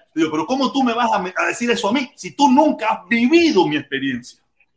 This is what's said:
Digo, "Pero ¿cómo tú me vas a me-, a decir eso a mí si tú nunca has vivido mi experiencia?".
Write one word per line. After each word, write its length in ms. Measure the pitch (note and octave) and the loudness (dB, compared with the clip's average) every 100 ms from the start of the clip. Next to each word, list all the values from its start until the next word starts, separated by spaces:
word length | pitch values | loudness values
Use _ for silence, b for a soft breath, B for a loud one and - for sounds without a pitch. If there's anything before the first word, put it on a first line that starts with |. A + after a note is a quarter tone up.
| _ | _
Digo, 160 | D#3 D#3+ | -2 -2
"Pero 140 | D#3 D#3+ | -2 -2
¿cómo 240 | C4+ C4 | -2 -2
tú 120 | C#4 | 0
me 100 | B3 | -2
vas 160 | A3+ A#3 | 0 -2
a 60 | G#3 | -2
me-, 140 | F#3 E3+ | -4 -4
a 100 | F3 | -4
decir 240 | - A#3+ | -2 -2
eso 160 | - G3+ | 0 0
a 60 | |
mí 180 | C#4 B3 - | -2 -4 -10
si 200 | F3+ - | -8 2
tú 140 | C#4 | 4
nunca 380 | C4 D4+ - A3 | 4 2 0 -4
has 200 | A3 - | -4 -2
vivido 580 | A#3 B3 E4+ E4 G3+ D3+ | 0 4 4 4 4 2
mi 120 | D3 | 0
experiencia?". 600 | - C3+ C3+ A#2+ - - _ _ _ | -6 -6 -4 -6 -10 -20 _ _ _